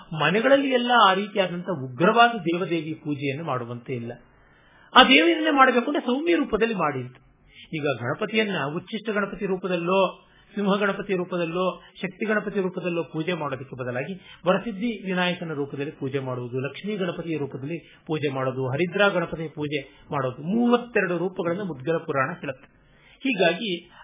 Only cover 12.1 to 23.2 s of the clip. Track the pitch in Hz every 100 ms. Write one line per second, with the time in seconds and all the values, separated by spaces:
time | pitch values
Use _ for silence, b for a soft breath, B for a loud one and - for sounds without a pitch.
12.1 | - 214 214 202 196 185 185 175 170 156
13.1 | 156 160 175 147 127 131 131 123 123 151
14.1 | 185 B B 165 190 233 190 240 208 185
15.1 | 180 180 180 165 143 139 139 143 - 131
16.1 | 135 131 127 123 131 139 - 190 208 180
17.1 | 170 165 156 135 147 139 165 B B -
18.1 | 156 147 131 131 127 131 139 180 196 202
19.1 | 180 170 156 156 147 147 147 - B -
20.1 | 147 131 127 156 226 240 240 240 208 185
21.1 | 170 185 185 170 175 196 135 131 160 160
22.1 | 139 131 180 143 - - _ b b b
23.1 | b